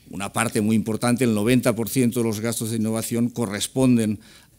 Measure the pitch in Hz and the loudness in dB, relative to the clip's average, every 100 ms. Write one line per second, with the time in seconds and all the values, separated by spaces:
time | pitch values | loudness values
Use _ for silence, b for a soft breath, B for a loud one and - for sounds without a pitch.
0 | B 92 101 113 113 113 107 110 110 107 | B -10 -6 -2 0 2 2 2 0 0
1 | 120 117 123 104 107 127 127 110 107 139 | 0 2 2 2 2 2 2 0 -2 0
2 | 120 123 113 107 117 113 110 113 110 113 | 0 2 -2 -2 -4 -4 -4 -2 -2 -2
3 | 107 117 120 120 107 104 - 131 131 120 | -4 -2 -2 -2 -4 -4 -4 0 4 4
4 | 107 104 B B B | 2 -2 B B B